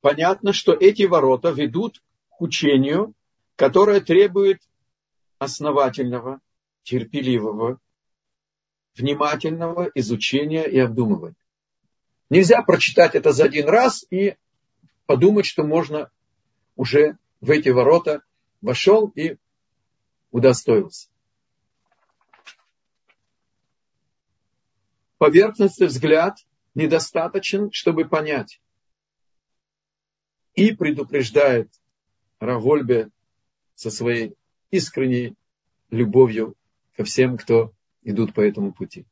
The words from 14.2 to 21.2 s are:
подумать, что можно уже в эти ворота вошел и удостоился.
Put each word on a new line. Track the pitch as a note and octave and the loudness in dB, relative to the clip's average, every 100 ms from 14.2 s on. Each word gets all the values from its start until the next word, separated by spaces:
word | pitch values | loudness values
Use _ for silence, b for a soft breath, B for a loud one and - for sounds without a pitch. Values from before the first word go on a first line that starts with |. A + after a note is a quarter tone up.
| G3 - _ _ _ _ _ _ - | -4 -4 _ _ _ _ _ _ -4
подумать, | C3+ F3+ G#3 F#3+ | 2 4 2 -2
что | - | -4
можно | D3+ D#3+ D#3+ D3+ C3+ _ _ _ _ _ _ | -2 -2 -2 -8 -12 _ _ _ _ _ _
уже | - - C#3+ D3+ D3+ _ _ | -10 0 2 2 0 _ _
в | B2 | -2
эти | D3+ C#3+ | 0 2
ворота | B2+ B2+ E3 D#3 D3 _ _ _ _ | 2 4 2 2 -6 _ _ _ _
вошел | G#2 B2+ - A3 G#3+ | -6 -2 2 4 2
и | - D#3+ - _ _ _ _ _ _ _ _ _ | -4 -8 -8 _ _ _ _ _ _ _ _ _
удостоился. | A#2+ C3 B2 - A2+ F2 - - _ | 2 4 4 2 0 0 -12 -20 _